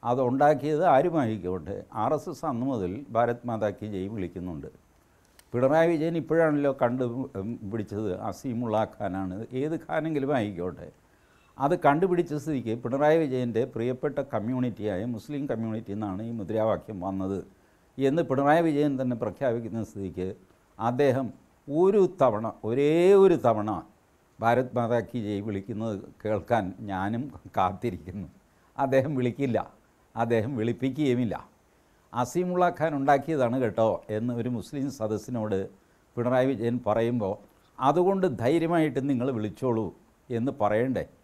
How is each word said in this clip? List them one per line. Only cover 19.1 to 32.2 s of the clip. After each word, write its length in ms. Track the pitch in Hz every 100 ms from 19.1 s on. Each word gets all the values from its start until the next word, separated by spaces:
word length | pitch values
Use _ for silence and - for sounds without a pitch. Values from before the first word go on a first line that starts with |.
| 117
പ്രഖ്യാപിക്കുന്ന 680 | 113 92 135 117 113 110
സ്ഥിതിക്ക് 440 | 101 104 95 82 92 110 _ _ _ -
അദ്ദേഹം 680 | 113 127 143 123 127 - _ _ -
ഒരു 340 | 147 185 208 185 185
തവണ, 300 | 131 107 113 -
ഒരേ 500 | 107 123 143 160 175
ഒരു 220 | 196 196 165
തവണ 340 | 123 110 107 95 - _ _ _ _ _
ഭാരത് 360 | 113 120 127 123
മാതാ 240 | 117 120
കി 200 | 107 123 104
ജയ് 160 | 101
വിളിക്കുന്നത് 540 | 104 98 98 107 113 98 - - 107
കേൾക്കാൻ 480 | 107 101 117 92 -
ഞാനും 440 | 104 95 98 113 143 - - -
കാത്തിരിക്കുന്നു. 680 | 92 92 120 87 82 92 82 - _ _ _ -
അദ്ദേഹം 380 | 135 135 135 139
വിളിക്കില്ല, 420 | 123 113 135 107 - - _ _ _ 113
അദ്ദേഹം 360 | 117 117 110 135
വിളിപ്പിക്കുകയുമില്ല. 800 | 110 117 135 131 147 123 120 76 - _ _ _ _ _ _
"അസീമുള്ള 520 | 117